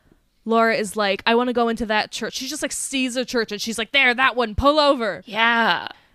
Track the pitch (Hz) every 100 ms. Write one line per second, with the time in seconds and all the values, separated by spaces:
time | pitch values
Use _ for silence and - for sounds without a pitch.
0 | _ _ _ _ - 226 226 220 208 208
1 | 202 196 - 233 247 240 233 233 220 214
2 | - - 226 - 262 294 277 - - 269
3 | 254 240 247 247 220 208 - 226 220 277
4 | 262 240 262 233 233 208 269 302 294 277
5 | 220 170 - 208 226 233 226 170 - -
6 | _